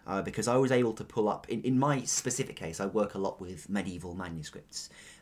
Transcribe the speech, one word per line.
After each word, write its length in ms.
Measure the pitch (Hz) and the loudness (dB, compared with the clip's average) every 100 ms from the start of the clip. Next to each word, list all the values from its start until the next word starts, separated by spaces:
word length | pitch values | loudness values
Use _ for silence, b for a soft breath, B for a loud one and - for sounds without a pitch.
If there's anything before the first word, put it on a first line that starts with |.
| B | B
uh, 160 | 98 | -2
because 260 | 101 107 110 | -2 0 4
I 80 | 127 | 4
was 160 | 131 | 6
able 220 | 127 120 | 4 4
to 100 | 107 | 0
pull 240 | 104 - 104 | -4 2 2
up, 220 | 95 - | 2 -2
in, 120 | 113 | -2
in 140 | 127 127 | 2 4
my 260 | 143 135 | 4 4
specific 520 | 120 - 131 123 - - | 0 -2 0 -2 -4 -6
case, 240 | 82 85 | -6 -2
I 60 | 98 | 0
work 280 | 104 101 98 | 2 0 0
a 20 | |
lot 240 | 95 - | -2 -4
with 280 | 90 85 - | -8 -10 -4
medieval 460 | 98 95 87 90 90 | -2 -2 -6 -8 -8
manuscripts. 760 | 90 82 76 - - - - B B B | -8 -8 -10 -12 -14 -12 -12 B B B